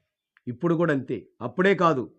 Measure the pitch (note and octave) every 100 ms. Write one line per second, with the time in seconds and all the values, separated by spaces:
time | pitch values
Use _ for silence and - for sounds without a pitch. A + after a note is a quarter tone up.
0 | _ _ _ _ - A#2 E3+ E3 E3+ C#3+
1 | B2+ A#2+ - - A2+ - F#3 G3 F3 C#3+
2 | G#2